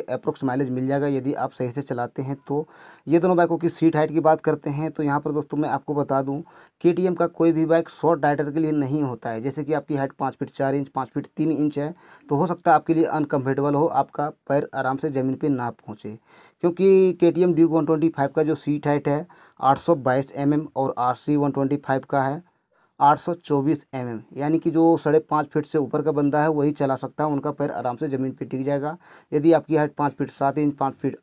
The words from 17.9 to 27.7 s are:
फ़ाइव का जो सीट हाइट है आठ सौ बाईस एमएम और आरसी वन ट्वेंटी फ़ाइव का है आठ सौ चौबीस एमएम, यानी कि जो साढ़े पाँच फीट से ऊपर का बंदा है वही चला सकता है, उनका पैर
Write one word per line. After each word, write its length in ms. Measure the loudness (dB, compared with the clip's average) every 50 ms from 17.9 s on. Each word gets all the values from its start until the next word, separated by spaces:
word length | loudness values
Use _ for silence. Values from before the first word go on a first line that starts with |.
| 2 2 2 0
फ़ाइव 200 | 0 0 -2 0
का 140 | 0 0 0
जो 120 | 0 0
सीट 300 | -2 -2 -4 -4 -2 0
हाइट 200 | 0 0 0 0
है 180 | 0 -2 -2 -4 -8 -14 -20 -20 _ _ -2
आठ 200 | 0 0 0 2
सौ 160 | 2 0 0
बाईस 340 | 2 2 0 0 0 -2 -4 -6
एमएम 340 | -2 0 0 0 0 -2 -4 -4
और 180 | -4 -2 -2 -2 -2
आरसी 360 | -2 -2 -2 -2 -2 -2 0
वन 140 | 0 0 0
ट्वेंटी 260 | 0 -2 -2 -2 -2
फ़ाइव 240 | -2 -2 -2 -2 -2 -2 -2
का 140 | -2 0 0
है 180 | 0 -4 -6 -10 _ _ _ _ _ _ _ _ _ _ 2
आठ 180 | 4 4 4
सौ 160 | 4 0 -6 -6
चौबीस 500 | -6 -4 -2 0 2 2 2 0 -2 -4 _ -8
एमएम, 260 | -8 -6 -6 -8 -10 -12 -12 -8
यानी 240 | -6 -2 -2 -2 -2
कि 120 | -2 0
जो 260 | 2 4 4 4 4
साढ़े 220 | 2 2 2 2 2
पाँच 260 | 2 0 -2 -2 -2
फीट 180 | -2 -4 -4 -4
से 120 | -2 -2
ऊपर 240 | -2 -2 -2 -2 -2
का 100 | 0 0
बंदा 300 | 0 0 0 2 2 2
है 80 | 2 2
वही 220 | 2 2 0 0
चला 240 | 0 0 -2 -2 -2
सकता 280 | -2 -6 -8 -6 -4 -2
है, 60 | -2
उनका 220 | -2 -2 -4 -4
पैर 200 | -4 -4 -4 -4